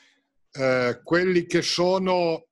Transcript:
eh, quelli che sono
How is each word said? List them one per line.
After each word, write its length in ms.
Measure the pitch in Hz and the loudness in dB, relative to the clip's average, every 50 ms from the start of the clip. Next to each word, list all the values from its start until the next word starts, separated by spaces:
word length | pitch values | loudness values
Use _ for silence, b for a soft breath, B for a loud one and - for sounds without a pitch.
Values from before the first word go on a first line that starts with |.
| b b b b b b _ _ _ _ | b b b b b b _ _ _ _
eh, 500 | - 139 135 131 127 127 123 123 117 - - | -8 -2 0 0 0 2 0 -2 -4 -6 -4
quelli 420 | - 165 175 185 185 185 175 175 | -2 0 0 2 2 2 0 0
che 160 | 175 175 170 | 0 -2 -2
sono 880 | 151 - - - 175 180 185 190 190 185 185 180 175 165 160 160 - _ | -2 -2 -2 0 0 2 0 0 0 0 0 0 0 0 -2 -4 -8 _